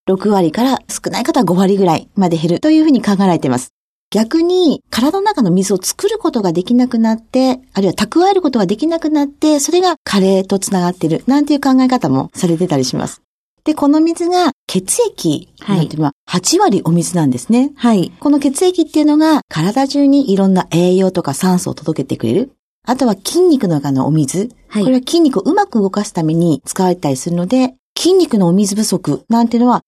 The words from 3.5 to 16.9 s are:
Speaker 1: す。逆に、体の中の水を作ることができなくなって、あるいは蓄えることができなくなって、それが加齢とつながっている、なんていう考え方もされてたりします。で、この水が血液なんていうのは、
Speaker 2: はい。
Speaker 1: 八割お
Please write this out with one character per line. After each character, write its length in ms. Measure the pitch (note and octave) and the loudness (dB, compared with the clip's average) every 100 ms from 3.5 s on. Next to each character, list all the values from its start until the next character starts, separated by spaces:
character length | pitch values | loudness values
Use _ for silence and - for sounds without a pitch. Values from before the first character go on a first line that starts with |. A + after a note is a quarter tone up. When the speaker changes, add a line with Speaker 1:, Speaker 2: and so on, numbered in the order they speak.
| B2 | -4
Speaker 1:
す。 140 | - _ _ _ _ | -6 _ _ _ _
逆 320 | G3+ A3+ E4 | -4 0 0
に、 380 | E4+ F#4 E4+ G3 _ | 0 2 2 0 _
体 280 | - C4 G4 | -2 -2 0
の 20 | |
中 200 | G#4 G#4 | -2 0
の 100 | F#3+ | 0
水 220 | F3+ G3 | 0 0
を 80 | F#3+ | -2
作 260 | - - G#4 | -4 -4 -4
る 120 | G#4+ | -2
こ 120 | E4+ | -4
と 100 | A#3 | -2
が 120 | F#3+ | -2
で 100 | E3 | -2
き 100 | F#3 | 0
な 140 | B3 B3 | 0 0
く 120 | A#3 | 0
な 140 | A3+ | 0
っ 80 | A3 | -2
て、 380 | - B3+ C4 B3+ - | -2 0 0 -2 -6
あ 80 | - | -2
る 40 | G3+ | -2
い 20 | |
は 60 | |
蓄 320 | D#4 - D#4+ F#4+ | 0 -2 2 2
え 40 | |
る 80 | G4 | 2
こ 100 | D#4 | 0
と 80 | A#3 | 0
が 60 | F#3 | -2
で 120 | A3 | -2
き 100 | D#4 | -2
な 120 | E4 | -2
く 100 | D#4+ | -2
な 160 | D4+ C#4+ | -2 -2
っ 20 | |
て、 320 | - D#4 D4 | -2 0 0
そ 120 | D4+ | 0
れ 100 | F4 | 0
が 140 | F#4 D#4+ - | 0 -2 -2
加 140 | G3+ | 0
齢 260 | F#3+ F#3+ F#3+ | 2 2 0
と 140 | G3 | -4
つ 120 | - | -2
な 100 | F#3+ | -2
が 80 | F3 | -2
っ 40 | |
て 140 | F3+ D#3+ | -2 -2
い 20 | |
る、 140 | D#3+ - | -2 0
な 140 | C#4 | 0
ん 40 | C#4+ | 2
て 80 | |
い 40 | C#4+ | 0
う 20 | |
考 120 | C4+ C4 | 2 2
え 60 | B3+ | 2
方 200 | B3+ D#3 | 0 0
も 220 | C3 D#3+ | -2 -4
さ 140 | - F3 | -4 -2
れ 80 | E3 | 0
て 120 | F3+ | 0
た 100 | C#3+ | -2
り 80 | B2+ | -2
し 100 | D3 | -4
ま 120 | - | -8
す。 140 | - _ _ _ _ - | -12 _ _ _ _ -6
で、 80 | |
こ 140 | D4+ C#4+ | 0 2
の 120 | D#4 | 2
水 300 | D#4+ E4 E4+ | 2 0 -2
が 220 | F4+ E4+ - - | 0 0 -4 -6
血 340 | F#3+ F#3 - | -6 -2 -2
液 480 | A4+ - E3+ D3 - - - | -2 -2 -4 -4 -8 -12 -4
な 140 | F#3 | -2
ん 60 | D3+ | -2
て 80 | D#3 | -2
い 20 | |
う 20 | |
の 60 | D3 | -4
は、 40 | |
Speaker 2:
は 280 | - - F3+ | -4 -6 -4
い。 40 | |
Speaker 1:
八 160 | - F4 | 0 2
割 220 | G4 G3 | 2 0
お 60 | D#3+ | 0